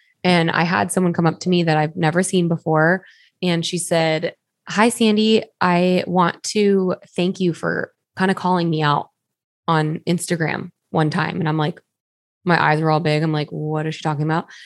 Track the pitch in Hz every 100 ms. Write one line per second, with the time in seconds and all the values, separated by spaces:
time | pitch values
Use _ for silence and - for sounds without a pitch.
0 | _ _ 180 175 165 - 170 196 190 190
1 | 180 170 165 156 185 175 165 156 151 185
2 | 160 175 185 185 170 165 - 156 160 185
3 | - _ _ _ 180 170 170 175 170 165
4 | 160 156 165 - _ _ - 190 233 -
5 | 220 208 214 220 - _ 185 175 180 180
6 | - 180 170 - - 214 202 196 185 -
7 | - - 180 190 180 156 170 170 - _
8 | _ - 190 190 180 180 170 156 151 147
9 | - _ _ _ _ _ - 160 151 160
10 | - 170 - 165 165 - 180 - _ 170
11 | 156 165 156 170 160 156 151 - _ _
12 | _ _ _ _ 180 165 151 151 160 156
13 | 165 151 160 151 147 160 151 156 156 156
14 | 160 147 156 160 - -